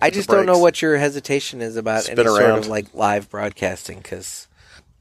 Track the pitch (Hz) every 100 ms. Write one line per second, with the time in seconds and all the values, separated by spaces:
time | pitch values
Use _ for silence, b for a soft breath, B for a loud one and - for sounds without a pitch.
0 | 156 196 196 202 185 175 175 - 160 143
1 | 143 139 - 139 - 131 113 113 110 110
2 | - 120 113 104 113 110 107 107 101 -
3 | 104 104 98 104 104 - 95 92 - 90
4 | - 95 - - - b b b b _